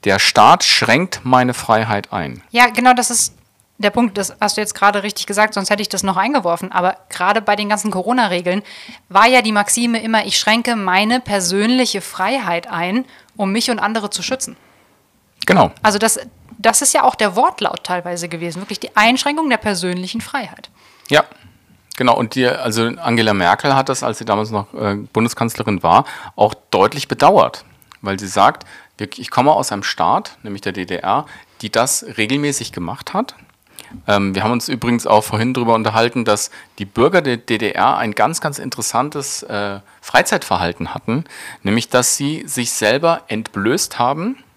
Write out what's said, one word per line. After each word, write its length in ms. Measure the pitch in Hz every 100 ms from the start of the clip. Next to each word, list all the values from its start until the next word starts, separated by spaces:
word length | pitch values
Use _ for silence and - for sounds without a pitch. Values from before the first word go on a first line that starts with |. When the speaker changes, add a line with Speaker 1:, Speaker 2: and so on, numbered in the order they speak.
| -
Speaker 1:
der 120 | 98
Staat 440 | - - 110 175
schränkt 580 | - - 113 127 185 -
meine 300 | 127 127 123
Freiheit 600 | 120 - 110 110 104 -
ein. 280 | 101 76 62 -
Speaker 2:
Ja, 160 | 233 247
genau, 240 | 233 254
das 160 | 247 240
ist 240 | 240 - _ _ _ _ _
der 100 | 208
Punkt, 260 | 220 233 196
das 180 | 190 -
hast 160 | 208 208
du 40 |
jetzt 140 | 208 -
gerade 280 | 202 208
richtig 220 | 202 - -
gesagt, 280 | 202 214
sonst 160 | 208 190
hätte 120 | 208
ich 60 | 202
das 140 | 190
noch 140 | 196 190
eingeworfen. 520 | 208 294 180 170 185
Aber 260 | - 180 - _
gerade 340 | - 180 214
bei 140 | 208 208
den 140 | 208
ganzen 220 | 208 214
Corona-Regeln 720 | 185 185 254 214 180 175 190 - - - - _
war 180 | 185 226
ja 160 | 254
die 120 | 220
Maxime 480 | 208 202 - 240 233
immer, 220 | 220 226 202
ich 120 | -
schränke 380 | - 226 240 233
meine 460 | 190 185 214 247
persönliche 800 | 247 202 180 190 214 254 247 196
Freiheit 680 | - - 190 269 196 170 175
ein, 360 | 170 175 214 254 - _ -
um 160 | 196
mich 180 | 202 240
und 80 | 214
andere 300 | 202 220 202
zu 120 | -
schützen. 360 | 175 262 - - _ _ _ _ _ _ _ _ -
Speaker 1:
Genau. 260 | 190 113 -
Speaker 2:
Also 160 | 214 208
das, 220 | 220 - - _ - -
das 240 | 226 220
ist 120 | 277
ja 100 | 311
auch 120 | 254 -
der 220 | 214 185
Wortlaut 480 | 302 - 208 - -
teilweise 420 | 180 175 175 170
gewesen, 340 | 170 170 165
wirklich 200 | 196 208
die 140 | - -
Einschränkung 520 | 220 254 294 294 320
der 80 | 233
persönlichen 600 | 214 190 180 180 185 226
Freiheit. 500 | - 277 202 - - _ _ _ -
Speaker 1:
Ja, 140 | 147 - - - _ _ _ _ -
genau. 220 | 127 -
Und 180 | 117 131
die, 100 | 123
also 360 | - 120 110 117 -
Angela 320 | 127 117 110
Merkel 440 | 98 87 90 147 135
hat 100 | 131
das, 160 | 131
als 140 | 120 107
sie 80 | 117
damals 260 | 208 214
noch, 220 | 107 196
äh, 220 | - 104 101
Bundeskanzlerin 880 | 110 - 117 - 113 - 110 98
war, 200 | 85 92 143 - - -
auch 180 | 107 - _
deutlich 380 | 98 104 - -
bedauert, 560 | - 147 196 69 - - _ _ -
weil 180 | 101 98
sie 80 | 98
sagt, 380 | 101 104 - - - - _
wir, 100 | 104 -
ich 160 | -
komme 220 | - 135
aus 180 | 156 135
einem 120 | 101
Staat, 540 | - - 82 143 226 -
nämlich 180 | 110 98
der 120 | -
D 100 | 92 90
D 120 | 90
R, 280 | 90 117 156 - - _
die 80 | 107
das 360 | 113 127 - 226 107
regelmäßig 560 | 107 139 147 139 117
gemacht 400 | - 85 123 -
hat. 220 | 190 262 - _ _ _ - - - -
Ähm, 300 | 101 98 95
wir 80 |
haben 80 | 107
uns 180 | 120 -
übrigens 380 | 135 120 120 117
auch 160 | 107
vorhin 320 | - 107 117 127
drüber 180 | 117
unterhalten, 500 | 113 110 110 117 123
dass 280 | 110 104 - - - -
die 80 | 101
Bürger 380 | - 135 185
der 140 | 147 120
D 200 | - 110
D 140 | 107
R 260 | - 110 -
ein 160 | 117
ganz, 260 | 104 113 165
ganz 200 | 156 139
interessantes, 840 | 127 - 117 117 147 147 139 -
äh, 360 | - 107 104 98 - _
Freizeitverhalten 920 | - 131 139 120 - 90 87 87 82
hatten, 300 | - - 120 170 - - -
nämlich 260 | 101 110 -
dass 260 | 127 123 -
sie 280 | 143 156 -
sich 260 | 127 117
selber 520 | - 214 - 165 165 -
entblößt 680 | 110 110 - 101 160 - -
haben 460 | 123 143 190 269 _